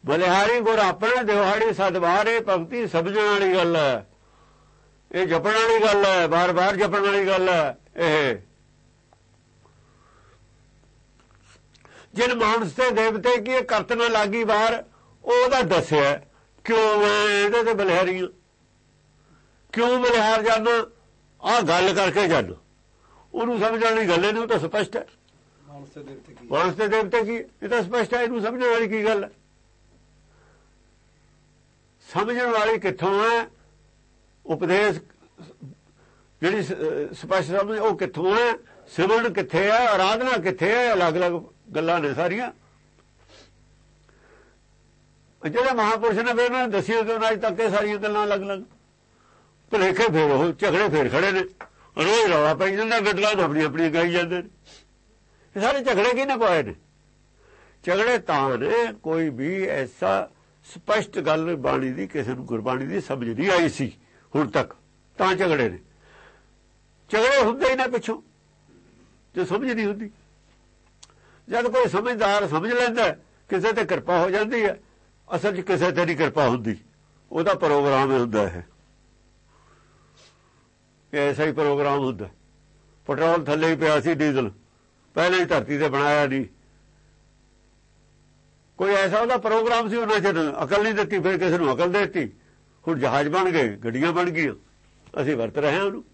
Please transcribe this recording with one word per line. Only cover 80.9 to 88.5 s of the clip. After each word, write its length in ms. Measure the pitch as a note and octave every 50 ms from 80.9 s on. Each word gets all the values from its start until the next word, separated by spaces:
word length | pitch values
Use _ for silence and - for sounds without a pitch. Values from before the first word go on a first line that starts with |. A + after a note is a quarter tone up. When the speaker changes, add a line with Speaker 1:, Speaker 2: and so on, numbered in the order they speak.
| _ _ _ _ -
Speaker 1:
ਇਹ 60 | D3
ਐਸਾ 240 | C#3+ C#3+ C#3 - D3+
ਹੀ 80 | D#3
ਪ੍ਰੋਗਰਾਮ 480 | C#3+ D#3 D3+ D3 C#3+ C#3+ D3 C#3+ C#3+ C#3+
ਹੁੰਦਾ। 300 | C3+ B2+ B2 F2+ G2+ F2+ - _ _ _ _ _ _ _ _ _ _ _ _ _ _ -
ਪੈਟਰੋਲ 380 | C#3+ C3 D#3+ E3 E3+ E3+ D3+
ਥੱਲੇ 260 | C3+ D3 D#3 D#3+ E3
ਹੀ 40 | E3
ਪਿਆ 260 | C#3 D#3 D#3 D3+ D3+
ਸੀ, 120 | - D#3+ E3+
ਡੀਜ਼ਲ 380 | C3+ D3+ D3+ C#3 C3 B2+ G2+ G2 - _ _ _ _ _ _ _ _ _ _ _
ਪਹਿਲਾਂ 260 | D3+ E3 F3+ - F#3
ਹੀ 60 | F3
ਧਰਤੀ 320 | - F3 D3 A2 - D3 C#3+
ਤੇ 120 | D3+ D3+
ਬਣਾਇਆ 380 | C3 C#3 C#3+ D3 D3 D3 D3 C#3
ਨਹੀਂ। 180 | C3 C3+ B2 - - _ _ _ _ _ _ _ _ _ _ _ _ _ _ _ _ _ _ _ _ _ _ _ _ _ _ _ _ _ _ _ _ _ _ _ _ _ _ _